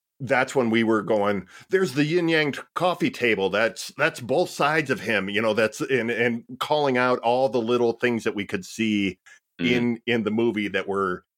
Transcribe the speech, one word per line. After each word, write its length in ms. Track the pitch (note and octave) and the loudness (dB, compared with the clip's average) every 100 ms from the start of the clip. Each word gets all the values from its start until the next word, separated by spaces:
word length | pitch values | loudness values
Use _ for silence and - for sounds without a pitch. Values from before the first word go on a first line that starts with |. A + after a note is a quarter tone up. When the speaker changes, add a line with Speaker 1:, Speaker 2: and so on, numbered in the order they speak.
| _ - | _ -12
Speaker 1:
that's 360 | A#2+ B2+ C3 | -2 0 0
when 160 | C#3 A#2 | 0 2
we 120 | A2+ | 2
were 200 | A2+ A2 | 4 2
going, 440 | G2 G#2+ G2+ G2+ - - - | 2 2 2 0 -6 -18 -4
"There's 240 | F#3+ F3+ | -2 0
the 120 | C3 | 0
yin 240 | D3 F3 E3 | 0 0 2
yang 240 | D#3+ D3+ | 0 0
t-, 80 | B2 - | -4 -8
coffee 360 | - F3+ E3+ D3 | -2 0 0 -2
table. 400 | - A#2+ G#2 F#2+ | 0 0 2 0
That's, 380 | G2+ A2+ - - - | 0 0 -2 -12 -2
that's 220 | D#3 D#3+ | -2 -2
both 280 | A#2 C#3 F3+ | -2 0 0
sides 380 | - D3 D#3+ C3+ | 0 0 2 0
of 100 | A2 | -2
him," 280 | G2 G#2 G2 | 0 0 0
you 140 | G2+ | 0
know, 100 | A2 | 0
that's, 280 | G#2+ A2 - | 2 0 0
and, 280 | D#3 C3 A2+ | -2 0 0
and 340 | A2 A#2+ A#2 - B2+ | 0 0 0 -8 -8
calling 380 | - D3+ C#3+ B2 | -2 0 2 2
out 220 | B2+ B2 | 2 2
all 300 | A#2 B2 C3+ | 2 2 2
the 100 | B2 | 0
little 320 | A2+ B2 A#2 | 0 2 2
things 320 | A2+ B2 A#2 | 0 0 0
that 100 | A2 | -2
we 100 | G2+ G2 | -4 -4
could 180 | G#2 | -6
see 540 | F2+ - A2 G#2 G2 F2+ - - _ - | -8 -4 0 2 0 -4 -16 -20 _ -4
Speaker 2:
Mm. 120 | A#2+ | 0
Speaker 1:
in, 300 | B2 A#2+ A#2 - | 2 0 -2 0
in 160 | A#2 | 0
the 60 | G#2 | 0
movie 380 | A2 A#2 G#2 G2+ | 0 0 0 -2
that 180 | F#2+ F#2 | -2 -2
were 380 | G2 F#2+ F2+ _ | -2 -2 -4 _